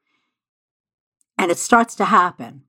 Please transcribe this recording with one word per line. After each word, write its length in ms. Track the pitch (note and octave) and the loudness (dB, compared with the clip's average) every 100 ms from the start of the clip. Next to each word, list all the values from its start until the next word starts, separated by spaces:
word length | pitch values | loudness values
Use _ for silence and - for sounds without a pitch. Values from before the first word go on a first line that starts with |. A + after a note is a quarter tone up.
| _ _ _ _ _ _ _ _ _ _ _ _ _ - | _ _ _ _ _ _ _ _ _ _ _ _ _ -6
And 120 | F#3 | -4
it 80 | E3+ | -4
starts 360 | - A#3 A#3 - | 2 2 2 -2
to 100 | F#3 | 0
happen, 560 | G3 F3+ - A#2 C3+ | 2 0 -4 -16 -20